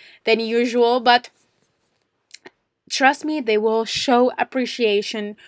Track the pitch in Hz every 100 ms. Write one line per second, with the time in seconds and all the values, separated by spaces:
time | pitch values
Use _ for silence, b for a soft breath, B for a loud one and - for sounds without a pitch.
0 | b b - 226 226 233 240 240 233 247
1 | 240 247 - _ _ _ _ _ _ _
2 | _ _ _ - - _ _ _ _ -
3 | 269 285 302 311 226 214 220 226 226 -
4 | - 240 247 - - 262 247 - 226 202
5 | 208 220 208 208